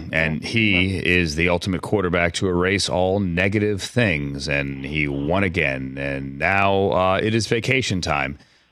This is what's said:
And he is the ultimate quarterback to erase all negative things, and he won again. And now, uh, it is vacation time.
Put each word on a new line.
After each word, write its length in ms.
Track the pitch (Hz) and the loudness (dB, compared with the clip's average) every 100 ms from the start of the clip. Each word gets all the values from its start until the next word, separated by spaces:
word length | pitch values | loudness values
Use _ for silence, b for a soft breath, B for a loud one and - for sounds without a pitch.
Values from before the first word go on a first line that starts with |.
| 82 | -4
And 320 | 78 80 78 | 0 0 -2
he 540 | - 117 110 90 95 92 | -2 2 4 4 2 0
is 380 | - 90 85 76 | 2 2 2 2
the 140 | 87 | 2
ultimate 340 | 87 101 85 | 2 0 -4
quarterback 500 | - 107 90 87 85 - | -2 0 0 2 0 0
to 120 | 98 | 0
erase 420 | 87 92 98 - | 2 2 2 0
all 300 | 87 92 98 | 0 0 0
negative 640 | 92 85 98 107 104 98 | 0 0 2 2 0 -2
things, 640 | - 120 110 76 71 69 73 | -2 0 2 0 -2 -6 -4
and 360 | 71 69 67 | -2 -2 -6
he 240 | 69 76 73 | -6 -2 -2
won 360 | 69 71 92 | -2 -2 0
again. 520 | 98 85 73 65 67 67 | 0 0 -2 -2 -6 -6
And 400 | 69 69 67 69 | -4 -4 -6 -4
now, 520 | 80 98 98 98 98 | 0 2 2 2 2
uh, 280 | 90 92 95 | 2 2 2
it 140 | 110 113 | 2 0
is 100 | 107 | 0
vacation 560 | 120 113 131 - 95 | -2 0 -2 0 -2
time. 380 | 80 71 69 71 b b b | -2 -2 -2 -6 b b b